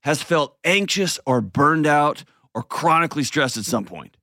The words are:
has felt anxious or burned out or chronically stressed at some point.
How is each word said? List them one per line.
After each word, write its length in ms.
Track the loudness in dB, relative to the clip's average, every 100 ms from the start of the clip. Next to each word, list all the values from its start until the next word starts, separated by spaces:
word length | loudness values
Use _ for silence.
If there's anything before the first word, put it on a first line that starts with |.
has 200 | -2 -4
felt 360 | 0 0 0 _ 0
anxious 520 | 0 0 -2 -2 -4 -2
or 140 | -2
burned 480 | 0 2 2 4 2
out 380 | 4 2 -2 -14 _ _
or 80 | -12
chronically 600 | -8 -2 2 2 2 -2
stressed 320 | -2 0 -2 -4
at 80 |
some 220 | -4 -4 -4
point. 320 | -14 -18 _